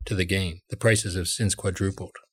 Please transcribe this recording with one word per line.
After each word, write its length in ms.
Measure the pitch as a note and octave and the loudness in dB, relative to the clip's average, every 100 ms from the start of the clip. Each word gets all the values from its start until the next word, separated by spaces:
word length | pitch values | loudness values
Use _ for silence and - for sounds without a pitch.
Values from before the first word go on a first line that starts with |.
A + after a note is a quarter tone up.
| - | -4
to 100 | G2 | 0
the 80 | |
game. 380 | F2+ F#2+ F2+ E2+ - | 2 2 0 -4 -10
The 80 | - | 0
prices 380 | A2+ A2 G2+ | 4 4 2
have 140 | F2+ E2+ | -2 -2
since 260 | - G#2 | 0 0
quadrupled. 640 | - G2+ F2+ G2 - - - - | 0 -2 0 -2 -2 -10 -16 -20